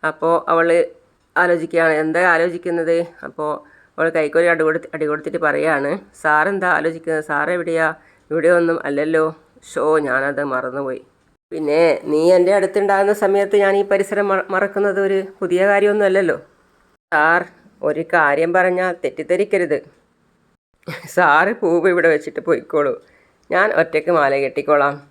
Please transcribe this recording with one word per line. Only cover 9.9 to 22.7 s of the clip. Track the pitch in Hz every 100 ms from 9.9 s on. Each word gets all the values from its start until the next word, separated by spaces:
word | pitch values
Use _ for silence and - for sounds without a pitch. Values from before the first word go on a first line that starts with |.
| 156
ഞാനത് | 143 127 139 139
മറന്നുപോയി." | 143 131 127 131 135 127 - _ _ _ _
"പിന്നെ | 160 151 151 170 143
നീ | - 151 165
എൻ്റെ | 185 180
അടുത്തുണ്ടാകുന്ന | 202 190 196 196 196 202
സമയത്ത് | 202 202 196 202 202
ഞാൻ | 196 196
ഈ |
പരിസരം | 196 202 196 202 202
മറ-, | 190 -
മറക്കുന്നത് | 190 196 196 202 196
ഒരു | 196 196 190
പുതിയ | - 185 175 196
കാര്യമൊന്നും | 202 208 208 202
അല്ലല്ലോ." | 190 180 - - _ _ _ _ _ _
"സാർ, | 160 156 170 175 _ _ _
ഒരു | 147 151
കാര്യം | 165 175 151 143 165
പറഞ്ഞാൽ | 180 185 180 185
തെറ്റിദ്ധരിക്കരുത്. | 175 - - 151 180 202 196 175 147 - _ _ _ _ _ _ _ _ _ - 151 -
സാറ് | - 175 147 190
പൂവ് | 226 190 170 180
ഇവിടെ | 175 165
വെച്ചിട്ട് | 151 151 -
പോയിക്കോളൂ, | - 165 -